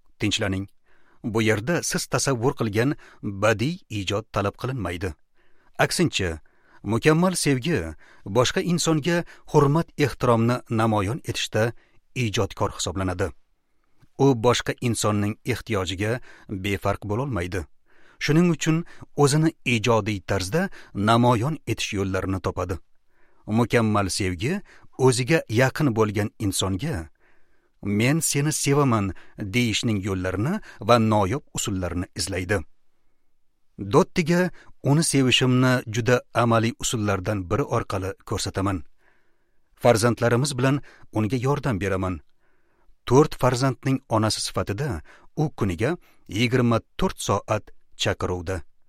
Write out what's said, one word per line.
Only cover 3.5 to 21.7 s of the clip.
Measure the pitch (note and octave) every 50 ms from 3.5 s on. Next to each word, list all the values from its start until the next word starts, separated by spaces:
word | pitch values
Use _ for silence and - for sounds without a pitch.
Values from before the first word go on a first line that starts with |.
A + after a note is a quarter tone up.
| A2 G2 A#2+ D#3 F3+ - -
ijod | _ G#2+ G2+ F#2 - G2+ G#2+ - -
talab | - G#2 G2+ G2 -
qilinmaydi. | - - B2 C3+ A2+ F#2 F2 F2+ F2 G2 E2+ - - _ _ _ _ _ - - - _ - - -
Aksincha, | D3 - - - E3+ C3 - - F#2+ E2+ D#2 - - - _ _ _ _ - - -
mukammal | G2+ A2+ A2 - D3+ D#3 E3 F3+ F#3+ F3
sevgi | - - D3 C3+ B2 B2 F3 D#3 G2 E2 D#2+ D2+ - - - - - -
boshqa | G2 G2 B2 A#2+ - - F#3
insonga | - E3+ F3 E3 - D#3+ D#3+ D3+ C3 F3 E3+ F3 - - - - -
hurmat-ehtiromni | - - D3 D3 C#3 D3 E3 - - - - D3 A2+ - - C3 B2 A#2 A2+ A#2 A#2+ B2 B2 -
namoyon | - A2+ A2 A2+ A2 G#2 G#2 F#2 G2+ C3 F3 -
etishda | - - - - - - G#2+ A2+ A#2 - - - _ _ - _ _ -
ijodkor | B2+ A#2+ G#2+ F#2+ A2 G2 - - - G#2 F2+
hisoblanadi. | - - - G2 D#2+ F#2+ F#2+ F#2 F2+ F#2 G2 E2 - - _ _ _ _ _ _ _ _ _ _ _ _ - _ _ -
U | C3+ C#3 B2+
boshqa | A2+ A2+ B2 A#2 - - - -
insonning | - B2+ A#2+ G#2 - - G#2+ G#2+ G#2 G2+ G#2 A2 -
ehtiyojiga | - - A2 - - - G#2+ F#2+ F#2 F2 F#2+ F#2 G#2 A2 B2 B2+ - - - - -
befarq | - G#2+ F#2 F#2 G2+ G2 - - G2+ F#2+ - -
bo'lolmaydi. | G2+ G#2 A#2 C#3+ C#3+ A2 F2 F2+ F2+ F#2+ E2+ D2+ - - _ _ _ - - - - _ -
Shuning | - D3 D3+ E3 F3+ F3
uchun | D#3+ - - D#3+ D#3 E3+ - - - - - - -
o'zini | D3 C#3+ C3 D3 D#3 D#3+ D#3+ - - -
ijodiy | B2+ A#2+ A2 G2+ B2 A2+ G#2+ G2 A2 G#2 F#2
tarzda | - - G2+ F#2+ F#2 F#2+ D#3 E3+ G3 F#3+ - - - -
namoyon | - G2+ G#2 A2 A#2 A#2+ A#2+ B2 B2 G2+ A#2+ D#3 D#3 - -
etish | -